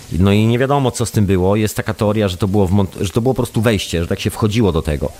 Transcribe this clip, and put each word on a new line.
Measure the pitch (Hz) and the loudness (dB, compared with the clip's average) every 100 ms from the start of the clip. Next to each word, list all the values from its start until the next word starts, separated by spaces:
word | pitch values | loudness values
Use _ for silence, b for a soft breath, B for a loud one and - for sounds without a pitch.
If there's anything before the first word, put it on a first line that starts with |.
| B | B
No | 78 98 | 0 2
i | 104 110 | 4 2
nie | 120 | 2
wiadomo, | 135 143 127 | 2 2 0
co | - 113 | -2 -2
z | |
tym | 113 98 | 0 2
było. | 92 92 110 | 2 2 2
Jest | 104 - | 0 -4
taka | - | -6
teoria, | - 104 107 101 | -2 0 0 0
że | 90 | -2
to | 98 | 0
było | 104 87 | 2 2
w | |
mont-, | 101 95 - | 2 0 -2
że | 98 | -4
to | 120 | 0
było | 123 | 0
po | 127 | 0
prostu | 117 117 | -2 0
wejście, | 117 101 - 82 | 0 0 -2 -4
że | 87 | -2
tak | 98 | -4
się | 104 | -4
wchodziło | - 110 107 98 | -2 -2 2 2
do | 78 | 0
tego. | 78 73 69 | -2 -2 -4